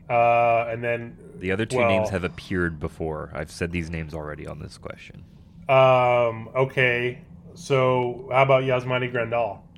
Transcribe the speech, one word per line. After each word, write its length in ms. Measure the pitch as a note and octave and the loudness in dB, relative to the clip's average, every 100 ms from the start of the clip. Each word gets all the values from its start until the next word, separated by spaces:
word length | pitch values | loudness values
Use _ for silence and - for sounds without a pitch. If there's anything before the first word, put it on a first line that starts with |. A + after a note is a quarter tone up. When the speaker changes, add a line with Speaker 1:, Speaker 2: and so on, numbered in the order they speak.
| - | -2
Speaker 1:
Uh, 560 | A#2+ A#2+ A#2 A#2 A#2 A#2 | 2 4 4 4 2 0
and 160 | A#2 | -4
then, 320 | A#2+ A#2+ A#2 A#2+ - - | -4 -4 -6 -16 -20 -8
Speaker 2:
The 140 | F#2 | -4
other 120 | F#2+ | -2
two 140 | A#2 B2+ | 0 0
Speaker 1:
well 100 | A#2 | 2
Speaker 2:
names 220 | A2 F#2 | 2 0
have 120 | F#2+ | -2
appeared 540 | F2 - - F#2 F2 D#2 | -4 -8 -6 -2 -2 -2
before. 520 | D#2+ - D#2+ D2+ D2 | -8 -6 -6 -6 -8
I've 160 | C#2 D#2 | -10 -10
said 220 | - E2+ | -6 -4
these 160 | F2 D#2+ | -4 -4
names 240 | E2 D#2 | -6 -8
already 340 | D#2+ D2+ D2+ D2 | -10 -10 -10 -12
on 120 | D2+ | -12
this 180 | - - | -14 -14
question. 480 | - - - - - - - - - | -16 -16 -18 -20 -20 -20 -20 -10 2
Speaker 1:
Um, 800 | C3+ C3 B2+ B2 B2 A#2 A2+ A2+ | 6 6 6 4 2 2 -2 -6
okay. 680 | B2+ C3+ C#3 B2+ A#2+ B2 B2 - - - | -2 0 2 2 2 -2 -6 -14 -20 -20
So 760 | - - C3+ C3 B2+ B2 B2 - | -16 -2 2 4 2 0 -6 -2
how 120 | B2+ | 2
about 220 | C3+ C3 | 6 4
Yasmani 460 | C3+ B2+ B2 B2+ B2 | 4 -2 0 -2 -2
Grandal? 500 | B2 A2+ A#2+ A2 F#2 - | -4 -2 -2 -2 -6 -16